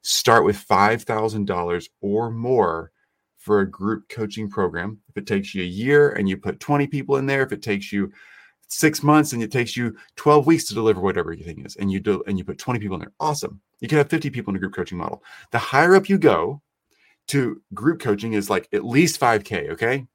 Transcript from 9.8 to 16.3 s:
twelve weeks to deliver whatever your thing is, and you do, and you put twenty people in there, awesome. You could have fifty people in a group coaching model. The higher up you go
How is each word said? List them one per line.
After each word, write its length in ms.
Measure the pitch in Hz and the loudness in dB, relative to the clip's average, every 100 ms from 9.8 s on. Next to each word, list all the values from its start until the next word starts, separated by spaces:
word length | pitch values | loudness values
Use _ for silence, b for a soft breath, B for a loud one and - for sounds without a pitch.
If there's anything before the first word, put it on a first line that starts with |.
| 120 B B - | -4 B B -2
twelve 300 | 147 151 139 | 4 6 6
weeks 180 | 165 | 2
to 100 | - | 2
deliver 260 | 104 110 95 | 0 2 2
whatever 320 | 95 92 82 | 0 -2 -4
your 140 | 82 82 | -8 -12
thing 180 | 80 | -14
is, 120 | - - | -16 -6
and 140 | 98 | -4
you 80 | 95 | -2
do, 240 | 101 95 - | 0 -2 -2
and 100 | 98 | -6
you 80 | |
put 140 | 95 - | -6 -10
twenty 200 | - 120 | -6 -4
people 180 | 104 90 | -4 -8
in 40 | |
there, 140 | - _ | -10 _
awesome. 420 | 156 147 - - _ _ | -2 -2 -6 -12 _ _
You 80 | 120 | 0
could 80 | 151 | 2
have 140 | 143 | 2
fifty 180 | 165 147 | 0 -2
people 220 | 120 104 | -8 -6
in 60 | 95 | -4
a 40 | |
group 140 | 95 | -4
coaching 240 | - 90 90 | -6 -8 -6
model. 260 | 82 - B B B | -8 -10 B B B
The 60 | 117 | -6
higher 360 | - 135 170 | 0 4 6
up 160 | 190 190 | 6 6
you 80 | 196 | 4
go 420 | 151 | 4